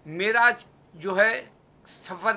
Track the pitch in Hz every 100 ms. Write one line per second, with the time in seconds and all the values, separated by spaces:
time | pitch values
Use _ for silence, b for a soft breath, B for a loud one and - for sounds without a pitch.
0 | 151 165 208 233 240 240 - _ _ 165
1 | 180 185 220 233 - _ _ _ - -
2 | - 175 202